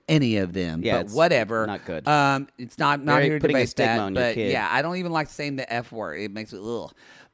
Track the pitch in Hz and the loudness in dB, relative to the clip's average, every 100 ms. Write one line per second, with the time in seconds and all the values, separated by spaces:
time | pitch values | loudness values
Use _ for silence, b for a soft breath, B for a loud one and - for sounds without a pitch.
0 | - 156 123 104 92 92 85 80 107 90 | 2 4 4 2 0 -2 -2 -2 0 0
1 | 95 131 170 135 104 113 107 98 - 80 | 0 2 4 4 2 -2 -2 -4 -6 -4
2 | 143 147 139 135 139 - 123 - 143 143 | 2 4 4 2 -4 -14 -12 -2 0 0
3 | 143 143 143 151 - 135 120 - 113 117 | 2 4 4 0 0 0 0 0 2 2
4 | 98 95 120 113 101 117 95 123 165 180 | 0 0 0 0 0 0 0 0 0 -4
5 | 175 160 147 - 143 135 - 120 120 113 | -2 -2 -4 -6 -6 -6 -4 -6 -6 -8
6 | 92 78 104 107 107 95 110 113 76 _ | -8 -6 -8 -8 -12 -10 -8 -8 -8 _
7 | b b b | b b b